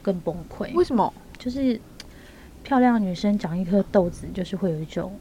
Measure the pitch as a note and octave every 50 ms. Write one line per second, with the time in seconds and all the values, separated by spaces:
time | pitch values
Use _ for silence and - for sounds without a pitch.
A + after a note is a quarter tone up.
0 | - - F#3+ F3 - E3+ E3 F3 E3 - - - G#3 - C4 E4 F4+ - C#4 G#3+
1 | F#3 - - - - - - - - B3 B3 C#4 C4+ C4 A#3 A3 - - - -
2 | - - - - - - - - - - - - - - C#4 B3+ B3 B3 A#3+ A3+
3 | G#3 F#3 F3+ D#3+ - G#3 G#3 G#3 - E3+ D#3+ F3+ F#3+ E3+ F#3+ G3+ F#3+ - - G#3
4 | F3+ F3 D#3+ - - D#3 F3 G3 F#3 - - F3 G3 F#3 D#3+ D3+ D#3+ D3+ - F3
5 | E3+ F#3 G3 G#3